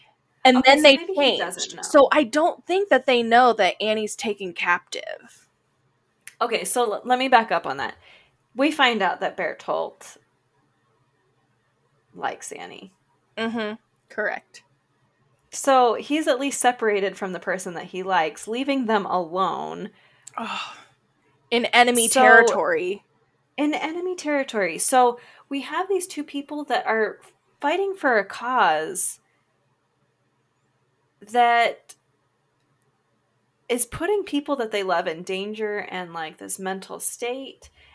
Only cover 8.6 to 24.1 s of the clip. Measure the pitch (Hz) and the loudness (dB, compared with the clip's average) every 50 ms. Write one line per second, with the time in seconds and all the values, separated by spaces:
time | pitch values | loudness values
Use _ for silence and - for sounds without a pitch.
8.6 | 277 311 302 - 269 247 233 214 190 185 185 - 196 160 - - 175 151 - - | 0 0 2 2 2 2 2 2 0 0 0 -2 -4 -6 -4 -4 -6 -6 -6 -8
9.6 | - - 156 160 160 - - _ - - - - _ _ _ _ _ _ _ _ | -6 -6 -4 -4 -4 -6 -10 _ -20 -20 -20 -20 _ _ _ _ _ _ _ _
10.6 | _ _ _ _ _ _ _ _ _ _ _ _ _ _ _ _ _ _ _ _ | _ _ _ _ _ _ _ _ _ _ _ _ _ _ _ _ _ _ _ _
11.6 | _ _ _ _ _ _ _ _ _ _ _ 175 147 123 - - - - - - | _ _ _ _ _ _ _ _ _ _ _ -10 -8 -8 -8 -10 -12 -14 -14 -14
12.6 | - 87 87 - - 185 _ _ _ _ _ _ _ _ _ - 226 226 220 233 | -16 -16 -18 -18 -20 -20 _ _ _ _ _ _ _ _ _ -8 -6 -6 -4 -6
13.6 | 220 208 214 - _ _ _ _ _ _ - - 214 196 - - - _ - - | -6 -6 -8 -12 _ _ _ _ _ _ -8 -6 -4 -4 -6 -6 -10 _ -20 -20
14.6 | - _ _ _ _ _ _ _ _ _ _ _ _ _ _ _ _ _ - - | -20 _ _ _ _ _ _ _ _ _ _ _ _ _ _ _ _ _ -12 -4
15.6 | - 285 269 262 247 233 214 - 220 - 285 320 311 330 269 247 277 277 - - | 0 2 4 4 4 4 2 -2 -4 -4 -4 -2 0 0 -2 -2 -2 -4 -4 -2
16.6 | - 247 247 247 226 220 208 196 196 196 190 - 208 190 180 170 - 202 175 185 | 0 0 0 0 0 0 0 0 0 -2 -4 -6 -8 -8 -8 -8 -6 -6 -6 -6
17.6 | - 190 170 156 - 180 - 180 185 190 185 175 160 160 - - - 208 220 247 | -8 -10 -12 -12 -12 -12 -10 -10 -4 -2 0 0 0 0 -4 -8 -10 -8 -6 -4
18.6 | 269 285 269 269 247 214 220 202 185 - - 185 175 156 170 185 190 175 147 139 | -2 -2 -2 -2 0 0 0 0 0 0 -2 -2 -2 -2 -2 -2 -2 -2 -2 -4
19.6 | 151 156 160 175 180 220 - _ _ _ _ _ _ - - - 233 214 - - | -6 -8 -10 -10 -12 -12 -14 _ _ _ _ _ _ -16 -12 -10 -10 -8 -8 -10
20.6 | - - - - - _ _ _ _ _ _ _ _ _ _ _ _ _ 240 233 | -10 -12 -16 -20 -20 _ _ _ _ _ _ _ _ _ _ _ _ _ -2 -2
21.6 | 233 - - 233 240 247 247 240 226 226 - 269 254 226 226 226 233 226 185 202 | 0 2 4 4 6 6 4 2 2 2 4 6 8 10 10 10 8 8 4 2
22.6 | 160 - 160 160 175 180 202 202 - _ _ _ _ _ _ _ _ _ _ - | 2 0 0 -2 -2 -4 -6 -8 -10 _ _ _ _ _ _ _ _ _ _ -2
23.6 | 294 294 302 - - 311 320 349 349 370 | -2 -2 0 -2 -4 -6 -6 -6 -6 -6